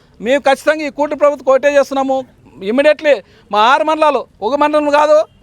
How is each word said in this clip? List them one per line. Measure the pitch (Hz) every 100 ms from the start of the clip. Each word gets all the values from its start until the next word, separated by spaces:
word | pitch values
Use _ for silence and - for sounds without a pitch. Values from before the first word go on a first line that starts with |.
| _ _
మేము | 208 277
ఖచ్చితంగా | 277 269 302 311 294
ఈ |
కూటమి | - 294 294
ప్రభుత్వం | 294 294 262
కోటే | 269 285 285
చేస్తున్నాము. | 262 269 269 262 254 _ _ 135 196
Immediately | 254 302 294 302 220 - _ -
మా | 208
ఆరు | 226 294
మండలాలు, | 311 311 302 247 - _
ఒక | 208 285
మండలం | 294 302 294
కాదు, | 294 302 302 320 _